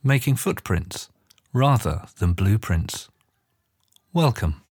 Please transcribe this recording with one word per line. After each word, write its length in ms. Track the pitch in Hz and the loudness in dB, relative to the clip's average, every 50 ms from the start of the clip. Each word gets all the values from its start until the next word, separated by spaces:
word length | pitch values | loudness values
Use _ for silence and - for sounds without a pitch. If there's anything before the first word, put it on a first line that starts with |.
| - | 2
making 320 | 135 139 135 - - 139 | 2 2 2 2 0 -2
footprints 720 | 123 - 196 - - - - 92 85 82 - - - - - _ _ _ _ _ _ _ _ - | 0 0 -4 -4 -6 -4 -2 -2 -2 -2 -6 -12 -14 -14 -16 _ _ _ _ _ _ _ _ -2
rather 480 | 123 131 143 139 113 - 82 73 - - - _ - | 2 2 4 4 2 0 -2 -4 -4 -8 -12 _ -2
than 160 | - 87 87 | 0 0 0
blueprints. 720 | - 95 98 104 107 - - 85 82 80 87 - - - - _ _ _ _ _ _ _ _ _ _ _ _ _ _ _ _ _ _ _ _ | 2 2 2 2 0 0 -2 -2 -2 -2 -4 -8 -12 -14 -16 _ _ _ _ _ _ _ _ _ _ _ _ _ _ _ _ _ _ _ _
Welcome. 480 | - 170 160 139 113 - - 82 76 - _ _ | 0 2 2 2 2 0 -2 -4 -4 -4 _ _